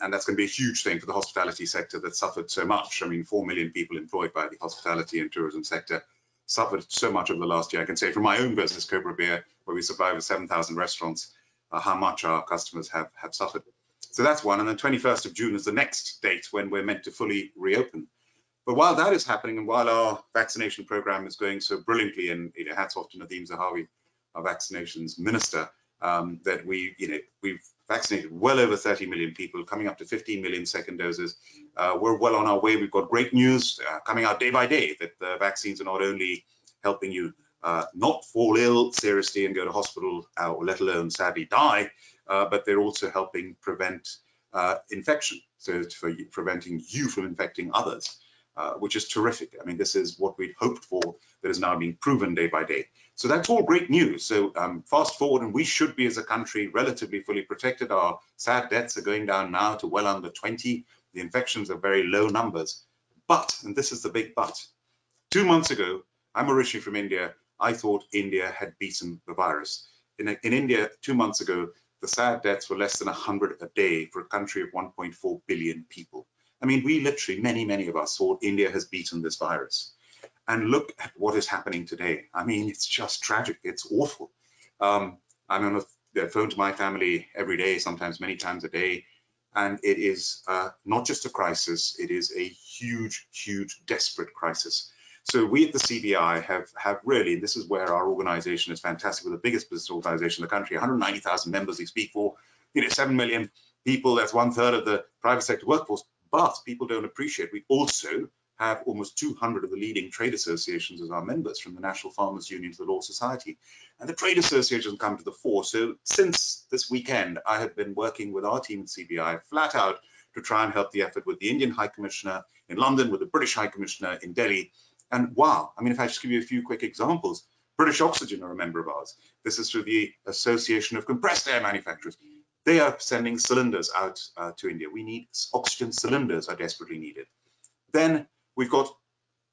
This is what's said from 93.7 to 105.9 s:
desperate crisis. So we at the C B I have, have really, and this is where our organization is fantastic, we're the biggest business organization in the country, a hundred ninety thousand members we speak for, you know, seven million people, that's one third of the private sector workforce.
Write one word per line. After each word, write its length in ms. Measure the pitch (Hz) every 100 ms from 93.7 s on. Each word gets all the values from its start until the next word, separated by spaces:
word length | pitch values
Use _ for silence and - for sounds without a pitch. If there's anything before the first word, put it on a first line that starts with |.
| - -
desperate 480 | 95 - - 82
crisis. 580 | - 85 85 - - - _ - -
So 240 | - 127 110
we 200 | 127 156
at 60 |
the 60 | 147
C 240 | - 117
B 120 | 104
I 260 | 95 85 85
have, 280 | 82 92 - -
have 240 | 101 101
really, 300 | 123 131 92
and 80 | 85
this 140 | 104 123
is 100 | 85
where 240 | 98 92
our 120 | 87 92
organization 680 | 92 92 85 87 87 -
is 60 | 82
fantastic, 440 | 87 82 104 90
we're 80 | 90
the 60 | 85
biggest 320 | 120 117 -
business 200 | 85 -
organization 520 | 87 85 82 85 82
in 40 | 85
the 80 |
country, 220 | 101 98 90
a 40 |
hundred 180 | 123 123
ninety 220 | 98 101
thousand 320 | 98 90 87
members 260 | 98 98 85
we 80 | 85
speak 240 | - 104
for, 220 | - 208 - _ _ _
you 80 | 151
know, 60 | 147
seven 280 | - 139 127
million 340 | 120 113 104 _ _ _ -
people, 280 | 131 131
that's 200 | 117 104
one 180 | 117 120
third 220 | 120 120
of 100 | 120
the 200 | 107 101 - _
private 200 | 120 127
sector 220 | - 107
workforce. 400 | 98 156 -